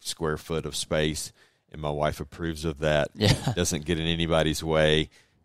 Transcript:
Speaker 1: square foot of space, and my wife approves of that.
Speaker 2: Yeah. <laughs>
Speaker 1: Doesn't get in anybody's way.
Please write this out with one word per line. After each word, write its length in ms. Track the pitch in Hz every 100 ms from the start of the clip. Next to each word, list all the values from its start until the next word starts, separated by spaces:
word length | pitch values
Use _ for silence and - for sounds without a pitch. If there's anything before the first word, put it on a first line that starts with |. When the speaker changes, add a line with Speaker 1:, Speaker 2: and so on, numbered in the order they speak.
Speaker 1:
square 360 | - - 80 78
foot 260 | - 80 76
of 80 |
space, 580 | 69 - 78 78 78 - - _ _ _
and 100 | -
my 100 | 76
wife 280 | 73 76 -
approves 440 | 73 - 85 78
of 140 | 80 71
that. 300 | 78 76 69
Speaker 2:
Yeah. 380 | - 101 - -
<laughs> 40 | 98
Speaker 1:
Doesn't 280 | 87 85
get 140 | 76 82
in 60 | 82
anybody's 580 | 82 82 80 78 76
way. 440 | 80 78 78 78 78 _ _ _